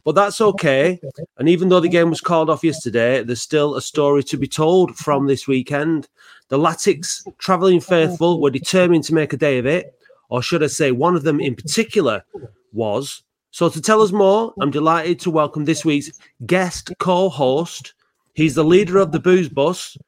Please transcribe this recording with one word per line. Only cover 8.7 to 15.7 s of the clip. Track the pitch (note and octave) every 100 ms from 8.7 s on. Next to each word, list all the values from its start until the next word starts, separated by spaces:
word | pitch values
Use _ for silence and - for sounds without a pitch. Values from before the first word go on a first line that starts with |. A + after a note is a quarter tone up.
| F#3 F3+ E3+
to | C#3
make | D#3+ D3
a | C3
day | D3+ B2+
of | B2
it, | F3 - - _ _ _
or | A#2+
should | A#2+ E3+
I | D3
say | - D3
one | B2 E3 F3+
of |
them | D3 D3
in | C#3+ A#2+
particular | D#3 A3 A3 G#3+ C#3 G#2 - F3+ B2+ _ _
was. | G2+ A2 G#2 C#3 - _ _ _
So | - E3+
to | D#3+
tell | - A3
us | G#3+
more, | G3+ F#3+ G#3 A3+ -
I'm | C#3+
delighted | C#3+ D#3 E3 E3 E3+
to | F#3
welcome | D#3 D3 D#3
this | D3